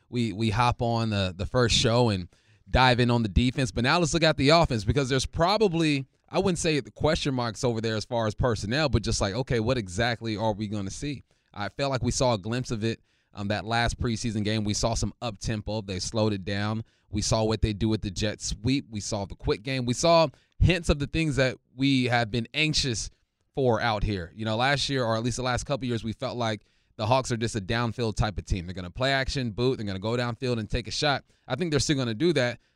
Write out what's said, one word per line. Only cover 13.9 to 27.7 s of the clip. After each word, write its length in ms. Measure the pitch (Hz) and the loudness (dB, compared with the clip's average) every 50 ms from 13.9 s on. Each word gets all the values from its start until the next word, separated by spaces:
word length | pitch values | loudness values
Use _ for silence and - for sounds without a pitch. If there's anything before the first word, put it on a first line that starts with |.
| - - | 0 -2
preseason 440 | - 123 113 104 - 120 101 110 104 | -2 -2 -2 -2 -2 -2 -2 -2 0
game. 200 | 104 107 110 107 | 0 0 0 0
We 120 | 104 104 | 0 0
saw 180 | - - 113 117 | 0 0 0 0
some 200 | - - 104 - _ | -2 -2 -4 -6 _
up-tempo. 640 | - 120 104 - - - 113 107 101 - 104 113 | -8 -8 -8 -6 -6 -4 -4 -4 -4 -4 -6 -6
They 160 | 101 98 95 90 | -6 -6 -6 -6
slowed 320 | - - - 113 107 110 | -6 -2 0 2 2 2
it 140 | 104 98 90 | 2 0 -2
down. 380 | 104 101 101 104 107 107 110 113 - _ _ _ _ | -4 -4 -2 -2 -2 -2 -4 -6 -10 _ _ _ _
We 140 | - 107 101 | -4 -4 0
saw 200 | - 120 113 110 | 0 2 2 2
what 180 | 110 110 110 - | 2 2 2 0
they 100 | 110 107 | 0 0
do 160 | 92 117 110 | 0 0 0
with 120 | 110 101 | 0 0
the 100 | - 104 | -2 -4
jet 280 | 90 - 107 104 101 - | -4 -4 -4 -4 -4 -6
sweep. 460 | - - - 104 101 127 135 143 - - | -8 -8 -6 -4 0 0 0 0 -2 -6
We 100 | 113 104 | -8 -10
saw 260 | 95 - 113 104 98 | -6 -4 -4 -4 -4
the 80 | 92 - | -6 -10
quick 280 | - - 143 147 95 101 | -6 -4 -4 -4 -2 -4
game. 220 | 135 135 131 123 | -4 -4 -2 -2
We 100 | 120 123 | -2 -2
saw 320 | - - 165 170 165 165 151 - _ _ _ _ - | 2 4 4 6 6 4 2 0 _ _ _ _ 4
hints 300 | - - 175 180 175 - | 4 4 4 4 2 0
of 100 | 170 143 | 0 0
the 80 | 139 | -2
things 300 | - - 160 160 156 135 | -2 -2 0 0 2 2
that 180 | 123 131 127 - - _ _ _ | 2 2 2 0 -4 _ _ _
we 300 | 123 135 139 135 131 123 | 0 2 4 4 4 4
have 240 | 117 120 120 120 110 | 4 2 2 2 0
been 180 | 101 120 117 - - | -2 -2 -4 -2 -2
anxious 560 | 143 156 156 147 - - 139 117 107 - - - _ _ _ _ _ _ _ _ | 0 0 0 0 0 0 0 -2 -4 -6 -10 -12 _ _ _ _ _ _ _ _
for 260 | - 135 123 113 - | 0 2 2 2 2
out 220 | - 120 110 104 - | 0 0 0 0 0
here. 280 | 110 104 92 85 85 - | 0 -2 -2 -4 -8 -10
You 100 | 104 110 | -6 -4
know, 120 | 110 110 | -2 0
last 320 | 110 123 135 147 135 - - | 0 2 2 2 0 0 -2
year, 140 | 139 135 123 | -2 0 0
or 140 | 110 113 | 0 0
at 60 | 113 117 | 0 -2
least 140 | 127 113 | -2 -4
the 60 | - 123 | -2 -2
last 200 | 127 123 117 - | -2 -2 -4 -2
couple 240 | - - 107 98 | -4 -4 -4 -2
years, 160 | 120 120 113 - | -4 -4 -4 -4
we 100 | 113 104 | -6 -6
felt 240 | - 131 123 101 | -6 -6 -6 -4
like 240 | 123 120 113 110 107 - _ _ _ _ _ _ | -4 -2 -2 -4 -4 -8 _ _ _ _ _ _
the 80 | - 110 | -4 0
Hawks 240 | 107 127 131 127 - | 2 2 2 2 0
are 60 | 127 | -2
just 180 | 110 117 110 - | -2 -2 -2 -2
a 60 | 117 | -4
downfield 540 | 98 87 | -4 -2